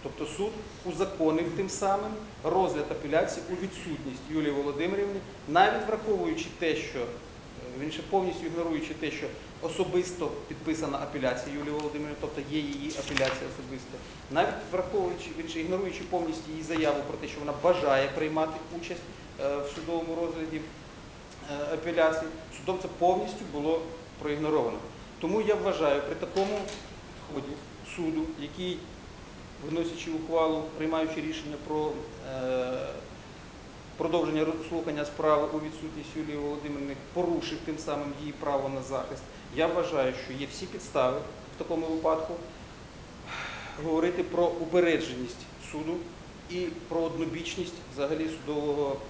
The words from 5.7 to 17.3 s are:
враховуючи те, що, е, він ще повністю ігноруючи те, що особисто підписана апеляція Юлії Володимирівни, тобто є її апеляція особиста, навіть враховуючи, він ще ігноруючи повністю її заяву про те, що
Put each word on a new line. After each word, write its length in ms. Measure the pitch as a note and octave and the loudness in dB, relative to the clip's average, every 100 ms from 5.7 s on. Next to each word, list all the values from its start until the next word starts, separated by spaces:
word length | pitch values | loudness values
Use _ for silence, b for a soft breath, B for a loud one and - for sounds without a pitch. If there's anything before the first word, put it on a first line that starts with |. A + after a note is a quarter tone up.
| A3+ G#3+ | 6 2
враховуючи 580 | A3 A3 F#3+ E3+ D#3+ - - | 0 2 2 4 0 -4 0
те, 160 | B3+ D3+ | 2 2
що, 240 | D3 C3+ | 0 -2
е, 60 | A#2 - - - - - B2 B2+ | -2 -4 -10 -14 -14 -12 -10 -4
він 120 | D3+ | -4
ще 100 | D#3 | -4
повністю 440 | - G3 F#3 E3 E3 | 2 4 4 0 -2
ігноруючи 480 | E3 E3 D#3 D3+ | 0 0 0 -2
те, 180 | D#3+ D3+ | -2 -2
що 160 | - C#3 - - - | -2 -4 -6 -12 -6
особисто 680 | E3 D#3+ F#3 F3+ F3+ - D3 - - | -4 0 4 4 2 0 -2 -2 -8
підписана 500 | D3+ D#3+ D3+ D3+ C#3+ | -6 -2 0 0 0
апеляція 580 | C#3+ D3 B2+ B2+ C#3+ C#3+ | -2 2 2 2 -2 -4
Юлії 160 | D3 | -2
Володимирівни, 440 | D3 D3+ D3 D3+ D3 | -2 -2 -2 -4 -4
тобто 200 | D3+ D3 C3+ | -4 -4 -2
є 80 | D3+ | 0
її 300 | D3 C#3 D3 D3 | 0 -2 -4 -4
апеляція 500 | C#3 C3+ C3+ C3 C3+ | 0 2 4 2 -4
особиста, 440 | B2+ B2+ C3 - B2+ B B - | -6 -8 -8 -8 -10 B B 0
навіть 240 | C#3+ F#3+ - - | 4 4 2 -2
враховуючи, 580 | F3+ F3+ G#3+ F3+ F3 - D3+ | -2 0 0 0 -2 -6 -8
він 120 | D#3+ | -6
ще 100 | E3 | -4
ігноруючи 420 | D#3+ F#3 F#3+ - E3 | 0 0 0 -4 -2
повністю 420 | F3+ E3 D3+ D#3 | 0 0 -4 -6
її 120 | D#3 | -8
заяву 400 | D3+ D#3+ D3+ C#3 - | -2 2 4 2 0
про 100 | D#3 | -6
те, 100 | |
що 120 | D3+ | -6